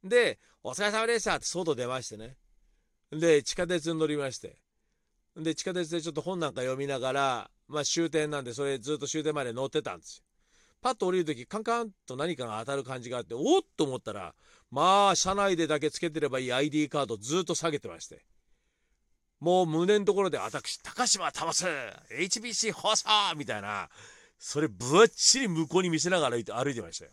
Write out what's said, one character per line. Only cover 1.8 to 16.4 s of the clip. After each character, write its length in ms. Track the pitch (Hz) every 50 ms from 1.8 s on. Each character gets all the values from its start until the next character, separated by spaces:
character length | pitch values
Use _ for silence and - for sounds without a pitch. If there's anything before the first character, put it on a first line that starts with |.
| 123
ま 160 | 120 127 131
し 60 | 120 -
て 80 | 110
ね。 200 | 104 110 117 131 _ _ _ _ _ _ _ _ _ _ _ _ _ _ _
で、 300 | - 156 165 170 156 147
地 120 | - - -
下 120 | - 180
鉄 260 | 170 180 170 143 165
に 60 | 165 160
乗 80 | 156
り 100 | 151 151
ま 140 | 147 139 135
し 60 | 123 -
て。 220 | - - - _ _ _ _ _ _ _ _ _ _ _ _ _ _ _ _
で、 180 | 170 156 165 156
地 80 | -
下 100 | - 190 180
鉄 160 | 180 175 151
で 120 | 165 170
ち 60 | 156 170
ょ 20 |
っ 40 | 147
と 80 | 151
本 180 | - 175 190 180
な 100 | 165 143
ん 40 | 113
か 80 | 131
読 140 | 127 131 131
み 100 | 135 139
な 120 | 139 139 131
が 140 | 120 131
ら、 380 | 131 139 139 135 127 117 - - _ _ _ _
ま 120 | 135 151
あ、 40 | 143
終 260 | - - 170 170 160
点 200 | 143 160 151 151
な 100 | 151 139
ん 40 | 135
で、 80 | 120
そ 120 | 117 123 143
れ 140 | 139 135 127
ず 160 | 107 135 151
っ 40 | 139
と 80 | 139
終 160 | 135 - 156
点 120 | 147 156 151
ま 100 | 147 135
で 80 | 123
乗 140 | 113 123 135
っ 40 | 139
て 120 | - 151
た 120 | - - 92
ん 40 | 85
で 60 | _
す 120 | - - -
よ。 60 | _ _ _ _ _ _ _ _ _ _ _ _
パ 100 | - 247
ッ 40 | 254
と 120 | - 208
降 60 | 180
り 60 | 180 185
る 60 | 175
時、 220 | 151 147 117 120
カ 120 | _ - 208
ン 60 | 220
カ 200 | 233 233 240 233
ン 80 | 220 190 _ _
と 100 | - 127
何 200 | 127 147 175 170
か 100 | 131 127
が 120 | 117 107 110
当 60 | 113
た 100 | 123 139
る 80 | 139 127
感 180 | 123 131 127
じ 80 | 117 117
が 80 | 123 123
あ 20 |
っ 20 | 110
て、 100 | - 113 120
「お 200 | 156 247 339 381
っ」 40 | - _ _
と 80 | - 165
思 120 | 139 127
っ 40 | 123
た 120 | _ -
ら、 220 | 101 104 92 82 - _ _ _ - - _ _
ま 400 | 120 131 156 180 190 202 202 196
あ、 40 | 180
車 200 | - - 185 196
内 220 | 202 202 196 185
で 100 | 160 165
だ 120 | 143 156 147
け 120 | 151 151
つ 100 | - -
け 100 | - 170
て 80 | 151 160
れ 100 | 151 139
ば 120 | 127 131